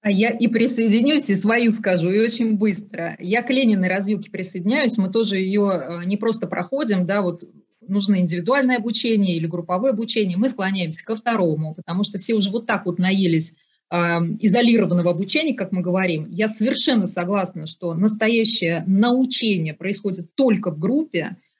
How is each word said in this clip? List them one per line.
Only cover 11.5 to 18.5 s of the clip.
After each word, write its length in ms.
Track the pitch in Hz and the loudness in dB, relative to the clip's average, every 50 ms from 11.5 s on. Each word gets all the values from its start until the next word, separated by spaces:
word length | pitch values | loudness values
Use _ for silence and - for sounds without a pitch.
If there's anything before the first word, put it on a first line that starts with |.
| 156 151 156 156 156 | 0 -2 -4 -6 -8
потому 280 | - - - 170 185 202 | -12 -10 -6 -4 -2 -2
что 140 | - - 196 | -2 -4 -6
все 160 | - - 226 | -4 0 0
уже 160 | 214 196 196 | 0 0 0
вот 160 | 190 233 233 | -2 -4 -4
так 220 | - 220 196 - 180 | -2 -4 -2 -2 -4
вот 100 | 175 175 | -2 0
наелись, 560 | 180 185 196 196 190 175 160 160 160 - _ _ _ _ _ _ _ _ | 0 0 2 2 2 2 2 0 -2 -4 _ _ _ _ _ _ _ _
э, 40 | - 175 170 170 170 170 170 165 - - | -2 -2 0 0 0 0 -2 -2 -4 0
изолированного 720 | - 214 180 240 240 233 233 226 196 165 175 180 170 175 | 2 2 4 4 4 4 4 4 4 2 2 2 2 2
обучения, 420 | 175 160 196 190 - 302 320 311 247 | 0 0 -4 -2 -2 -2 0 0 -2
как 180 | - 196 180 | -2 -4 -4
мы 100 | - 185 | -4 -4
говорим. 440 | 175 180 175 190 190 180 165 151 156 - | -2 0 0 0 0 0 -2 -2 -4 -8
Я 180 | 170 170 214 220 | -4 -2 -2 -2
совершенно 580 | 214 - 214 254 269 - - 320 262 226 190 | -2 -2 -2 0 2 2 2 2 2 2 0
согласна, 600 | 175 - 185 175 180 202 202 185 180 - 160 151 156 | 0 -4 -4 -4 -2 -2 -2 -2 -4 -6 -10 -10 -10
что 260 | - _ - 170 165 | -12 _ -6 -6 -2
настоящее 880 | 160 190 214 214 214 226 220 233 226 226 - | 0 0 0 2 2 0 2 2 2 2 2